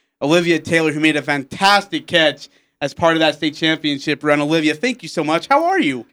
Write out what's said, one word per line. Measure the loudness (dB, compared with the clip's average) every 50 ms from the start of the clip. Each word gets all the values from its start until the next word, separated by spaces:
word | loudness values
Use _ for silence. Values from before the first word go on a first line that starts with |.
| _ _ _ _ -2
Olivia | 2 2 2 2 2 0 0
Taylor, | 0 -2 0 0 0 0 0
who | 2
made | 2 2 2
a | 2 0
fantastic | -2 -4 -4 -4 -8 -6 0 2 4 4 4 2 -2 -8 -10 -8
catch | -2 0 2 2 2 0 -2 -12 -20 _ _ _ _ _ _
as | -8 -8 -4
part | 0 0 2 2
of | 4
that | 2 0 0
state | -2 -6 -6 -4
championship | -2 -2 -2 -2 -2 -2 -4 -6 -4 -4 -4 -4 -2 0
run. | 0 0 2
Olivia, | 2 0 0 0 0 0 -2
thank | -2 -4 -4 -4 -6 -10
you | -8
so | -6 -4 -2
much. | -2 -2 -2 0 0
How | 0 2 2
are | 2 0 0
you? | 0 -2 -2 -4 -8 -12